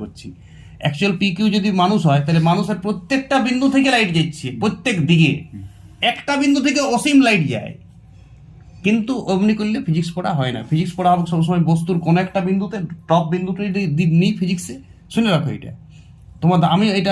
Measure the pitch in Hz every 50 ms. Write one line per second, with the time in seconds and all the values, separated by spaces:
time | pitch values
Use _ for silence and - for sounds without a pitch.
0 | 104 - - - - - - - - - - - - - - - - 143 143 147
1 | 202 202 185 185 202 196 165 - 220 214 196 214 190 214 185 185 180 185 214 208
2 | 165 156 139 143 143 - 165 165 160 170 175 202 - 208 208 - - 208 208 -
3 | - - 269 269 269 - 277 269 220 254 247 254 269 269 269 269 269 269 254 233
4 | 214 175 165 165 160 165 151 - - 123 117 113 196 214 - - - 262 220 175
5 | 139 151 170 160 165 135 - - - - - 101 - - - - - - - -
6 | - 233 - - - - 285 277 285 277 277 262 233 294 269 294 277 226 240 233
7 | - 302 285 277 269 226 214 185 156 123 120 107 - 113 - - - - - -
8 | - - - - - - - - - - - - - - - - - 196 220 233
9 | 208 226 262 220 - - 190 185 202 214 220 208 208 214 220 277 - - 156 170
10 | 165 - - 180 180 208 180 143 127 127 117 110 110 - 151 156 185 180 - -
11 | 180 180 180 175 170 165 175 165 160 175 180 175 160 160 165 165 - - 190 175
12 | - 160 170 180 190 185 - 196 175 185 190 196 202 - 220 208 170 - - -
13 | - - 160 170 165 156 170 180 185 185 190 202 208 202 180 202 196 160 143 156
14 | 185 165 160 165 185 214 214 - 185 175 190 175 - - - 269 - - - -
15 | - - - 214 233 214 180 143 139 131 107 104 - 117 - - - - - -
16 | - - - - - - - - - 165 185 175 165 165 160 190 214 220 190 196
17 | 180 196